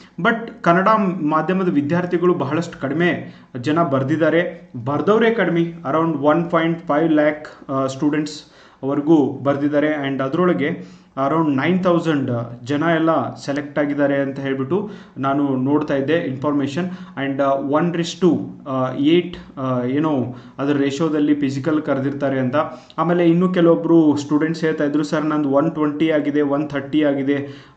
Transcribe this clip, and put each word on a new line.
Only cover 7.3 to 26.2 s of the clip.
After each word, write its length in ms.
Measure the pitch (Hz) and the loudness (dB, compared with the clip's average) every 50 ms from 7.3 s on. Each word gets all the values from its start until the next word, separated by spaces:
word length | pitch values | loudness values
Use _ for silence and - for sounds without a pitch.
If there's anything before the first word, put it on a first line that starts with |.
| 151 151 - - - - - - 139 | 0 -2 -10 -16 -18 -18 -12 -6 -4
ಆ, 140 | 135 135 | -2 -2
ಸ್ಟೂಡೆಂಟ್ಸ್ 580 | 131 131 131 151 147 147 151 156 147 - - - - - - - - - _ - | -2 -4 -2 -2 0 0 0 -4 -4 -8 -14 -18 -20 -20 -20 -20 -20 -18 _ -6
ಅವರೆಗೂ 500 | 135 143 143 143 151 165 151 135 120 117 | -4 -2 -2 2 4 4 4 4 2 -2
ಬರ್ದಿದ್ದಾರೆ. 760 | - 120 143 143 139 147 147 147 147 147 151 151 147 139 135 | -2 -2 -2 0 0 0 0 2 2 2 2 0 -2 -4 -4
And 140 | 139 131 135 | -4 -2 -2
ಅದರೊಳಗೆ 760 | 135 143 165 180 180 165 139 135 151 175 - - - - - - _ _ 135 135 180 | -2 0 0 2 2 2 0 0 -2 -4 -6 -10 -16 -20 -20 -20 _ _ -4 -2 0
around 280 | 151 165 160 151 139 | 0 0 0 0 0
ನೈನ್ 280 | 131 139 165 185 185 180 | 0 0 0 0 2 2
ತೌಸಂಡ್ 760 | 185 170 165 156 165 156 143 131 123 120 117 117 117 - - - | 2 2 2 2 0 0 0 0 -2 -4 -4 -6 -8 -10 -14 -6
ಜನ 180 | 117 143 147 156 | -4 -2 0 0
ಎಲ್ಲ 520 | 170 165 160 160 160 160 147 117 - 120 | 2 2 2 2 2 2 0 -2 -4 -8
ಸೆಲೆಕ್ಟ್ 440 | - - 147 139 143 147 143 - 156 | -10 -8 -6 -6 -6 -6 -6 -4 -2
ಆಗಿದ್ದಾರೆ 380 | 147 143 143 139 143 139 143 | -2 -2 0 0 0 2 2
ಅಂತ 240 | 139 139 135 131 139 | 0 0 -2 -4 -6
ಹೇಳ್ಬಿಟ್ಟು 500 | 139 139 135 135 135 131 165 202 208 208 - - - - - - | -4 -4 -2 -4 -2 -2 -2 -2 -2 -4 -10 -14 -18 -18 -10 -6
ನಾನು 380 | 131 139 139 147 143 139 131 | -2 -2 0 0 0 0 0
ನೋಡ್ತಾ 400 | 127 127 135 147 151 151 156 147 | 0 0 0 0 0 0 0 -2
ಇದ್ದೆ 180 | 139 135 135 156 | -2 0 0 0
ಇನ್ಫಾರ್ಮೇಷನ್. 760 | 170 165 143 127 127 - 147 143 143 135 131 139 170 180 185 - - - - - 135 139 | 0 0 -4 -6 -4 -4 -2 0 0 -2 -2 -2 -4 -4 -6 -6 -10 -14 -14 -10 -6 -6
And, 180 | 139 139 135 143 | -4 -2 0 0
ಆ, 180 | 139 139 135 | 0 0 0
one 320 | 143 139 143 156 170 175 165 | -2 0 0 0 0 0 0
is 320 | 170 170 170 - - 190 | -2 -4 -4 -4 0 2
to, 140 | 175 143 120 - - - - - 143 | 2 2 2 -2 -6 -12 -14 -10 -6
ಆ, 280 | 131 131 131 127 117 | -2 -2 -2 -2 -2
eight, 400 | 117 139 151 165 180 170 175 - - - - - 147 | 0 2 4 4 4 2 0 -8 -12 -16 -16 -12 -8
ಆ, 260 | 131 131 127 123 123 | -4 -2 -2 -2 -2
ಏನೋ 520 | 127 131 147 160 160 151 131 120 120 - - - - - - | -2 0 0 0 0 0 0 -2 -4 -6 -12 -16 -18 -8 -4
ಅದರ 180 | 135 143 147 | -2 0 2
ರೇಷಿಯೋದಲ್ಲಿ 580 | 143 143 139 135 - 170 160 151 151 147 147 147 | 2 2 0 0 0 -2 0 0 0 2 2 2
ಫಿಸಿಕಲ್ 480 | 143 139 131 131 135 127 165 156 151 - | 2 0 -2 -2 -2 -2 0 -2 0 0
ಕರೆದಿರ್ತಾರೆ 580 | - 139 135 127 143 143 139 147 139 131 131 | -2 -2 -2 -2 -2 -2 -2 -2 -2 0 0
ಅಂತ. 160 | 127 123 131 147 156 - - - - - - - | 0 0 0 0 -2 -2 -6 -14 -18 -14 -6 -4
ಆಮೇಲೆ 320 | 165 170 175 175 175 170 | 0 0 2 4 4 4
ಇನ್ನೂ 180 | 165 175 185 180 | 4 4 4 2
ಕೆಲವೊಬ್ರು 680 | 180 180 170 170 165 156 - 160 165 165 160 151 139 | 2 4 6 6 6 4 4 4 6 6 6 6 4
ಸ್ಟೂಡೆಂಟ್ಸ್ 480 | - - - 156 147 160 160 165 165 165 | 2 0 0 0 0 2 0 -2 -2 -2
ಹೇಳ್ತಾ 200 | 160 151 151 151 | -2 0 0 -2
ಇದ್ರು, 180 | 143 143 151 156 | 0 0 0 -2
"ಸರ್, 220 | 147 175 156 147 | 0 -2 -2 -2
ನಂದು 260 | 156 147 151 147 139 | 0 -2 0 0 2
ಒನ್ 220 | 135 143 147 165 165 | 2 2 2 2 0
ಟ್ವೆಂಟಿ 380 | 160 151 151 147 151 165 160 | 0 -2 -2 0 0 0 2
ಆಗಿದೆ, 320 | 156 151 | 2 0